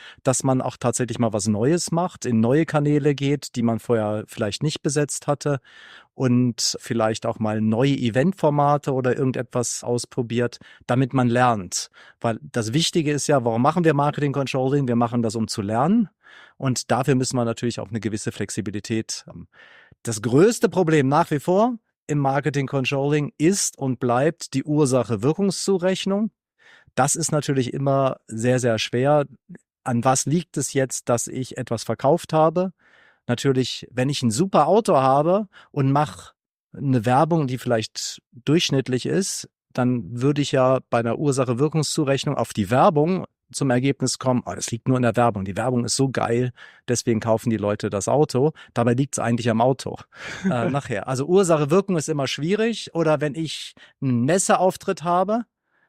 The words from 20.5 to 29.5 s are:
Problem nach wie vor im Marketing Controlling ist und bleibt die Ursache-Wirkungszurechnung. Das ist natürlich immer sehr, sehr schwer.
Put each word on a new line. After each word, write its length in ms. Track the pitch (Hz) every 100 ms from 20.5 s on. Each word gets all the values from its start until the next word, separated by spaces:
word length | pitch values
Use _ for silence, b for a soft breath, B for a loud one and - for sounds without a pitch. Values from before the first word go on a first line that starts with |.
| 240 -
Problem 400 | 170 170 160 131
nach 200 | 147 170
wie 80 | 151
vor 360 | - 185 233 240 _ _ -
im 120 | 147
Marketing 460 | 139 135 151 139 135
Controlling 680 | 139 127 139 143 151 147 -
ist 400 | 151 196 - -
und 220 | 135 127
bleibt 540 | 123 120 147 165 -
die 100 | 135
Ursache-Wirkungszurechnung. 1700 | 135 151 147 127 117 113 117 156 196 - - 196 180 190 - 196 220 _ _ _ b b b
Das 240 | - 135 165
ist 160 | 160
natürlich 400 | 156 143 135 127
immer 440 | 143 139 135 135 - -
sehr, 320 | 110 120 127
sehr 200 | 120 113
schwer. 460 | - 120 135 147 143 131 -